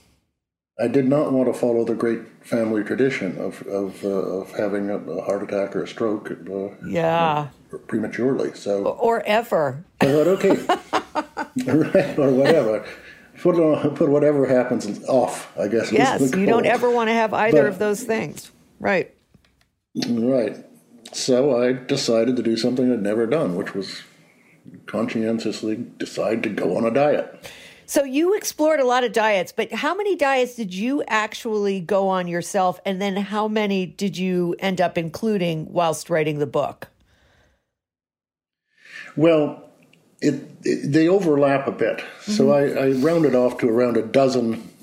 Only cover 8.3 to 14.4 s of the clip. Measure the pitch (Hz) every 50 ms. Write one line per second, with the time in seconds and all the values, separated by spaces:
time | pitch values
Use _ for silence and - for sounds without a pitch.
8.3 | 131 - - - - - - 104 101 98 101 - - - 240 226 226 226 - -
9.3 | 208 226 233 - 214 165 151 135 127 143 180 - _ _ - 139 139 151 151 170
10.3 | 190 185 - 196 - 254 - - 370 370 - - - - - - - 302 302 -
11.3 | - - 294 - - - 254 254 - 156 156 - - 190 143 135 - 156 139 135
12.3 | 127 127 139 147 165 156 123 107 107 104 - - - - - - - - - -
13.3 | - - - 175 175 170 165 156 147 147 - 147 139 - 170 143 139 147 147 151
14.3 | 147 139